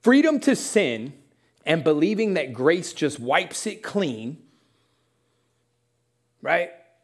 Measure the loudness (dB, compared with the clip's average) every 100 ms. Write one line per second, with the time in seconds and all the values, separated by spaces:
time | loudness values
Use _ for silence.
0 | 6 6 6 2 2 0 0 0 0 -4
1 | -8 -14 _ _ _ _ -2 0 2 2
2 | 2 2 0 -2 -4 0 0 0 -4 -4
3 | -4 -4 0 0 -2 -8 -10 -10 -6 -4
4 | -4 -4 -10 -12 _ _ _ _ _ _
5 | _ _ _ _ _ _ _ _ _ _
6 | _ _ _ _ -2 -2 -2 -10 _ _